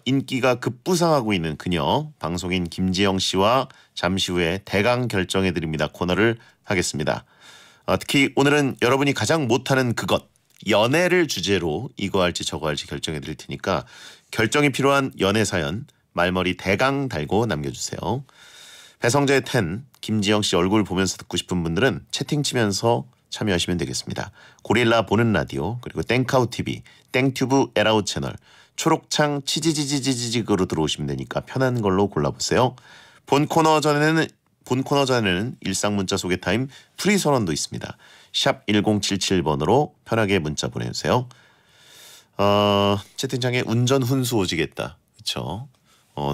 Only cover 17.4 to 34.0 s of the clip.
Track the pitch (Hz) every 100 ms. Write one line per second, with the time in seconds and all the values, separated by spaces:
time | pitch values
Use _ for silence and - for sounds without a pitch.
17.4 | 117 76 69 62 - - 80 123 143 _
18.4 | - - - - - _ 120 143 135 139
19.4 | - 127 82 101 - _ - 107 98 104
20.4 | 101 87 92 107 95 92 92 - - 87
21.4 | - 90 82 85 127 90 - - 147 147
22.4 | 139 127 104 95 117 120 - _ _ -
23.4 | 110 87 - 87 73 64 - - - -
24.4 | - _ - 117 117 117 98 113 117 92
25.4 | 64 67 82 120 76 82 - 120 123 -
26.4 | 120 - - - - - _ 127 135 131
27.4 | 127 135 123 - 104 110 92 78 67 -
28.4 | - - _ - 165 156 - - 147 143
29.4 | 139 156 160 151 139 143 127 120 120 117
30.4 | 101 98 90 80 76 - 71 67 62 -
31.4 | - 127 131 123 101 92 98 - 71 -
32.4 | - 85 127 - - - - _ - 139
33.4 | 147 165 156 156 151 147